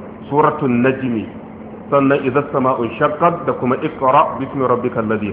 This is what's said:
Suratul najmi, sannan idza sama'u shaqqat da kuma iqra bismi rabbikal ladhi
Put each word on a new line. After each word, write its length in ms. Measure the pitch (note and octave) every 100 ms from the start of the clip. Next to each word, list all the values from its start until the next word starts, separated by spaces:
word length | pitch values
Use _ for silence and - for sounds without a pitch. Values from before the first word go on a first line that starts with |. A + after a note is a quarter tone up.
| - - -
Suratul 400 | C#3+ D3+ - C#3
najmi, 560 | A#2+ C3 - C3 A2+ G2 - - - - - -
sannan 320 | C#3 C3+ C#3 C3
idza 180 | C3+ C#3+
sama'u 320 | C#3+ B2+ B2 A#2 -
shaqqat 460 | D3 - E3+ - C3
da 60 |
kuma 240 | A#2+ B2+ C#3
iqra 560 | D#3 - C3+ C#3+ - A#2
bismi 180 | C3 C#3+ B2+
rabbikal 400 | A#2+ B2 A#2+ A2
ladhi 240 | G#2+ G2+